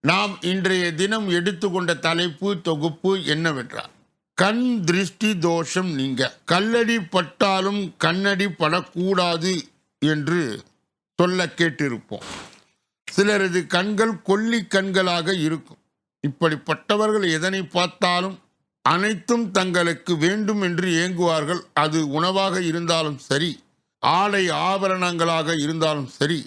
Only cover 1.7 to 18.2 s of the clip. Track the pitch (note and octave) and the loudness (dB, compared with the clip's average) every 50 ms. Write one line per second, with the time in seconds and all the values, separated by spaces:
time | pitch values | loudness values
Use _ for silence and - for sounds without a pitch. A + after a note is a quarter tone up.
1.7 | F3+ F#3+ F3+ F3 F3 C#3 E3 E3 E3 E3 F3 F3+ D3 - F#3 G3+ G3+ E3+ - F3 | -2 -2 0 -2 -2 -2 0 -2 0 0 -2 -2 -4 -4 -4 -4 -4 -2 -2 -2
2.7 | D#3+ D3 D3+ E3+ D3 - - F#3 G3 G3 D#3+ C#3+ D3+ D3+ E3 E3 D3+ C3 A#2+ - | -2 0 -2 -4 -4 -2 0 0 0 0 0 -2 -2 0 0 -2 -2 -2 -6 -8
3.7 | - - - - _ _ _ _ _ _ _ _ _ - F3+ G3 G#3+ A#3 B3 B3+ | -10 -12 -12 -12 _ _ _ _ _ _ _ _ _ 0 0 2 2 0 0 0
4.7 | B3 A3+ F3+ D#3+ E3+ F#3 G3 E3 - _ A3 G#3+ A3 F3 D#3 E3+ E3+ E3+ - - | 0 0 0 0 2 2 0 -2 -4 _ -2 -2 0 0 0 0 0 0 -2 -2
5.7 | - F#3 F#3 F#3 D#3+ C3+ C3 C3+ C3 A#2 C3 B2 - - _ - E3 F3+ G3+ A3 | -2 -2 -2 -2 -2 -2 -2 -2 0 -2 -2 -2 -4 -10 _ 0 0 2 2 2
6.7 | A#3 A#3 A#3 A3 A#3 A3+ F#3 D#3+ - F#3 F3 D3 - _ G#3+ G3 F#3+ F#3+ F#3+ G3 | 2 0 2 2 0 -2 -2 -2 -2 -2 -2 -2 -2 _ 2 2 2 2 0 -2
7.7 | G3+ G#3 G3 E3 - _ - D#3+ E3+ F#3 G3 G3+ G3 F3+ G3+ G3+ E3 - E3+ D3+ | -2 -2 -6 -6 -6 _ 0 0 0 2 0 0 0 2 0 -2 0 0 0 0
8.7 | E3 F3+ - - _ F3 F3+ F#3+ G3 F#3 F3+ F3 E3+ E3 D#3+ F#3 F#3 E3 C#3 - | 0 0 -2 -4 _ -2 0 0 2 2 2 2 0 0 0 -2 -2 -2 -4 -10
9.7 | _ _ _ _ _ _ - D3+ D#3 D3+ D3 C#3 E3+ F3 E3 B2 G#2 - - _ | _ _ _ _ _ _ 0 0 2 2 0 0 0 0 0 -2 -6 -8 -12 _
10.7 | _ _ _ _ _ _ _ _ _ - E3+ F3+ F#3 F#3 F3+ D3 - - F3 E3 | _ _ _ _ _ _ _ _ _ 2 2 2 2 0 -2 -2 0 0 0 0
11.7 | C3+ - G#3 C#3 A#2+ A2 - _ G#2+ - - - - - - - - - _ _ | 2 0 -2 -2 -2 -6 -8 _ -12 -12 -10 -12 -14 -14 -16 -18 -20 -20 _ _
12.7 | _ _ _ _ _ _ _ - - - G3+ G#3 G#3 G3+ G3 F#3 E3+ F3+ E3 C#3+ | _ _ _ _ _ _ _ -6 0 2 2 4 4 2 2 2 0 -2 -2 0
13.7 | F#3+ F3 F#3 G#3 G#3+ G3 A3 A3+ A3 E3+ - - F#3+ G3+ A3 A3+ A#3 A#3 F#3+ - | 0 0 0 0 0 0 0 0 0 -4 0 0 0 2 2 0 0 -2 -2 0
14.7 | - G3 F#3+ G3 F#3 F#3+ F#3 F3+ F3 F3 E3 E3 F#3+ F#3 D3+ D#3 D#3+ D#3 - - | 0 0 0 2 0 0 2 2 0 -2 0 -2 -2 0 0 -2 -2 -4 -8 -14
15.7 | - _ _ _ _ _ _ _ _ _ - D3+ C3 _ E3+ E3 D#3 C#3 - - | -20 _ _ _ _ _ _ _ _ _ -6 -6 -4 _ 0 0 0 0 -4 -4
16.7 | D#3 - - _ G#3 G#3 G#3+ G#3+ G#3+ G#3+ G3 F3 D#3+ D#3+ D#3+ F#3 F#3+ G3 F#3 - | -6 -6 0 _ 0 2 2 2 2 2 2 0 0 0 0 -2 -2 -2 -6 -2
17.7 | - F3+ F3+ F3 - _ - F3+ F3 F3+ | 0 0 0 0 0 _ 0 2 2 0